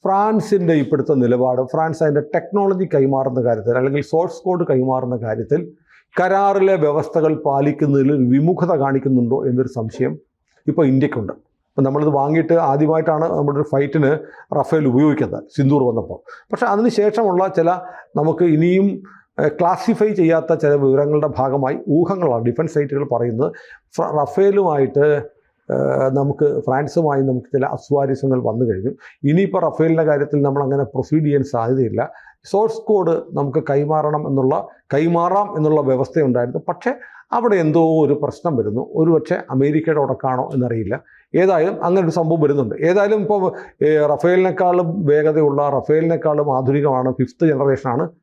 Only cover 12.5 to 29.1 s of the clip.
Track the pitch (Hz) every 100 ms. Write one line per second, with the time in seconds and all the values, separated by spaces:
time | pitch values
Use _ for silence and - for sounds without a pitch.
12.5 | 165 156 139 156 160 160 151 165 165 143
13.5 | 143 147 139 143 160 139 156 - - -
14.5 | 139 139 - 180 123 156 - 113 101 -
15.5 | - 139 143 123 110 - - - - _
16.5 | 202 233 202 240 233 208 208 214 180 190
17.5 | 185 170 180 - - - 147 156 - 175
18.5 | 151 170 185 202 190 - - _ - 147
19.5 | 147 175 180 - 226 214 185 160 160 160
20.5 | 160 151 143 135 139 147 151 147 - 131
21.5 | 139 127 127 - 151 170 190 165 117 117
22.5 | 123 156 151 139 139 - 117 120 113 160
23.5 | - - - _ - 170 151 143 - 196
24.5 | 202 185 143 135 143 147 147 147 _ _
25.5 | _ - 131 135 135 135 135 143 131 147
26.5 | 127 127 131 147 175 156 139 135 127 -
27.5 | 135 131 - - 139 139 131 139 127 117
28.5 | 113 120 95 113 - -